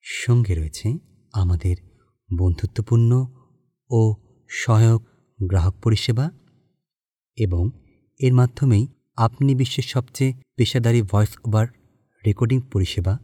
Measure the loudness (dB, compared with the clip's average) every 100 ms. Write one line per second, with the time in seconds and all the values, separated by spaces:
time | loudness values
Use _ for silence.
0 | -14 -10 0 0 0 -2 -6 -6 -6 -6
1 | _ _ _ -4 -2 0 -2 -4 -8 _
2 | _ _ _ -2 -2 -2 -6 -6 0 2
3 | 4 2 -2 -10 _ _ _ _ _ 0
4 | 0 0 _ _ _ -8 0 4 4 2
5 | -2 _ _ _ -2 0 0 -2 -2 0
6 | 0 -2 -4 -8 _ _ _ _ _ _
7 | _ _ _ -4 -2 0 -2 -4 _ _
8 | _ _ 2 4 2 2 2 2 0 _
9 | _ -2 -2 0 0 0 -2 -4 -4 -6
10 | -6 -4 -4 -4 _ -2 0 0 2 0
11 | 2 0 0 -2 -2 -2 -2 _ _ _
12 | _ _ -2 0 0 -2 -2 -4 -2 -2
13 | -2 -4